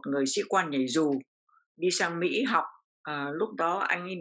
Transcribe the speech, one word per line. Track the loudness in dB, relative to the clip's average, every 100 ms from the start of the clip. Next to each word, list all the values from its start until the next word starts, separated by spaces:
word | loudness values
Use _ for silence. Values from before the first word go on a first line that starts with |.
| -2
người | 0 2
sĩ | 0 2
quan | 0 2
nhảy | 0 2
dù, | 2 2 0 -4 _ _ _ _ -4
đi | 0
sang | 2 0 0
Mỹ | 0 2
học. | 2 2 0 -8 _ _
Ờ, | -8 -6 -4
lúc | -2 -4 0
đó | 0 0
anh | 0 -2
ấy | -4 0